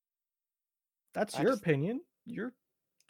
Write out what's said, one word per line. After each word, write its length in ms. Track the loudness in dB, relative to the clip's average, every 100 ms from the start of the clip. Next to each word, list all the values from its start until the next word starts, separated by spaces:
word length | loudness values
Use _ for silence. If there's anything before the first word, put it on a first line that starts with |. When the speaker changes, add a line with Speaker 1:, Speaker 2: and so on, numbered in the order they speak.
| _ _ _ _ _ _ _ _ _ _ _
Speaker 1:
That's 240 | -4 -4 2
Speaker 2:
I 40 |
Speaker 1:
your 100 | 2
Speaker 2:
just 120 | 2
Speaker 1:
opinion. 380 | 2 2 0 -4 -8 _ -12
You're, 280 | -8 -8 -10 _ _ _ _ _